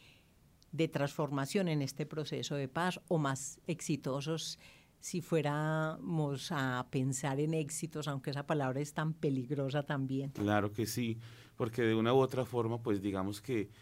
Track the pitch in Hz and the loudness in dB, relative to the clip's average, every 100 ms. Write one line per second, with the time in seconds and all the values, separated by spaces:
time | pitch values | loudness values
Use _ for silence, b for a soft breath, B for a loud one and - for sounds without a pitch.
0 | b b b b - - - 147 156 139 | b b b b -20 -20 -8 -2 0 0
1 | 143 - 143 139 139 202 185 151 135 - | -2 0 0 0 0 2 2 2 0 -4
2 | 147 156 151 135 - 143 135 165 180 175 | -6 -4 -4 -4 -2 -2 -2 0 0 -2
3 | - 165 139 135 - - - 160 - 147 | 0 2 2 0 -4 -10 -6 -4 -2 -2
4 | 139 135 139 160 - - B B B B | 0 -2 -2 -4 -6 -10 B B B B
5 | - 180 - 165 143 147 156 156 156 160 | -6 -6 0 2 2 2 2 2 0 -2
6 | 269 160 147 135 - 156 131 127 127 139 | -2 0 0 -2 -4 -2 0 0 -2 0
7 | 131 131 147 135 156 160 143 - 160 151 | 0 0 0 0 0 0 -2 -4 -6 -6
8 | 151 135 147 139 143 156 131 131 147 - | -4 -4 -4 -4 -2 0 0 0 -2 -2
9 | 156 156 151 131 123 143 135 143 139 143 | -2 0 0 0 0 -2 0 0 0 -2
10 | 131 135 139 120 104 104 104 104 107 120 | 0 -2 -2 0 4 4 2 0 -2 0
11 | 117 113 B B B B 117 117 113 110 | -2 -2 B B B B -2 2 4 4
12 | 113 135 131 123 117 120 113 117 117 101 | 6 6 4 2 -2 0 0 0 0 0
13 | 101 95 95 101 - 117 95 b | 2 0 -2 -4 -2 -2 -2 b